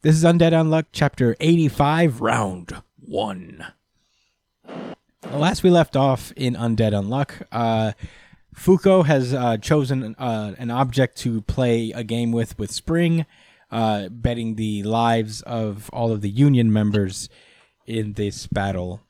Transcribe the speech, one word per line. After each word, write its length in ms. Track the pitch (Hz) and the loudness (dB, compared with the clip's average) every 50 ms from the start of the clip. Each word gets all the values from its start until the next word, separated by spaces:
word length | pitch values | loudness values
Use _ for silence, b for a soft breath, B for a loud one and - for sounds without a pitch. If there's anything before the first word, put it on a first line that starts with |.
This 140 | - 156 156 | 4 4 4
is 80 | 160 165 | 6 6
Undead 280 | 170 170 170 165 165 | 4 6 6 6 6
Unluck, 340 | 165 165 160 156 156 160 156 _ | 4 4 2 2 2 0 0 _
chapter 440 | - - 151 143 - - 254 233 - - | -2 0 0 0 2 2 2 2 2 2
eighty-five, 800 | 156 160 170 170 156 139 - - 143 143 151 165 175 160 117 113 | 2 4 4 4 4 2 2 2 2 2 4 4 2 2 2 0
round 600 | 110 113 117 120 107 95 92 90 85 - - - _ _ _ _ | 0 0 0 0 0 -2 -4 -8 -12 -16 -16 -18 _ _ _ _
one. 640 | - - - - 110 104 98 90 87 80 - 78 85 - _ _ _ _ _ _ _ _ _ _ _ _ _ _ _ _ _ _ _ - - - - - - _ _ _ _ _ - - | -16 -6 -6 -4 -4 -4 -8 -10 -12 -16 -18 -18 -18 -18 _ _ _ _ _ _ _ _ _ _ _ _ _ _ _ _ _ _ _ -16 -14 -14 -12 -14 -16 _ _ _ _ _ -14 -8
Last 320 | 131 143 151 180 180 - - | -4 -2 0 0 0 2 4
we 60 | 185 | 4
left 260 | 175 170 156 - - | 6 6 4 2 0
off 360 | 139 135 139 131 120 - - - | 0 2 2 0 -2 -4 -14 -10
in 180 | - 131 123 120 | -4 -4 -4 -2
Undead 360 | 90 117 117 113 107 113 107 104 | -2 -2 -2 0 2 2 2 2
Unluck, 500 | 101 98 101 123 139 139 - - - - _ | 0 -2 -2 -2 -4 -4 -4 -8 -18 -16 _
uh, 420 | - 113 117 113 113 110 110 107 101 B B B B B B B B B B B - | -6 -2 -2 0 0 0 0 -2 -4 B B B B B B B B B B B -20
Fuko 500 | - - 180 190 180 - 196 190 190 160 | -4 4 4 4 6 6 4 4 6 4
has, 280 | 143 156 135 127 123 135 | 4 4 2 2 0 -2
uh, 240 | 131 123 120 113 | 0 0 0 0
chosen, 580 | 107 - - 156 151 139 127 135 131 123 107 113 - | -2 0 2 2 2 2 0 -2 -4 -4 -6 -10 -6
uh, 340 | 127 120 113 110 107 101 92 | -4 -4 -4 -4 -6 -8 -10
an 120 | - 127 117 | -10 -8 -6
object 460 | 117 127 139 127 117 135 131 120 _ | -2 0 -2 0 2 2 2 2 _
to 240 | - - 123 117 110 | -6 -4 -4 -4 -2
play 500 | 104 - - - 127 120 117 117 113 113 | -4 -4 -2 0 2 2 2 0 0 -4
a 120 | - - 117 | -6 -8 -6
game 280 | 107 117 117 120 117 | -4 -4 -2 -2 0
with, 260 | 117 117 113 - - - | 0 0 -2 -4 -4 -8
with 120 | 104 101 | -8 -8
Spring, 540 | - - _ - 165 170 175 165 165 165 156 b b b b b b b b b | -8 -10 _ -2 0 2 2 2 2 0 -2 b b b b b b b b b
uh, 360 | 113 117 113 110 107 101 98 92 | -4 -2 0 0 0 -2 -4 -8
betting 460 | 113 117 113 120 120 120 113 113 110 | -12 -6 -6 -4 -4 -4 -6 -6 -4
the 280 | 107 110 107 104 101 98 | -4 -4 -4 -4 -4 -4
lives 580 | 107 110 117 117 117 117 113 110 107 110 - | -2 0 0 2 2 0 0 -2 -4 -10 -14
of 480 | - - 120 113 110 107 101 101 104 - | -12 -8 -6 -6 -6 -6 -8 -10 -14 -12
all 220 | - 120 117 113 | -6 -4 -2 -2
of 100 | 110 104 | -2 -2
the 80 | 104 101 | -4 -4
Union 420 | 101 117 143 147 135 123 117 110 | 2 2 4 4 4 4 4 4
members 560 | 107 107 107 104 101 104 98 95 95 - - b b b b b b b b b b b _ | 2 2 2 2 2 0 -2 -2 -4 -10 -12 b b b b b b b b b b b _
in 260 | - 113 113 107 104 101 | -8 -6 -6 -6 -6 -6
this 320 | 104 104 101 98 - - | -4 -4 -4 -6 -8 -8
battle 540 | - - 101 98 98 95 90 90 90 90 107 _ | -6 -4 -2 -2 -2 -2 -4 -6 -8 -10 -12 _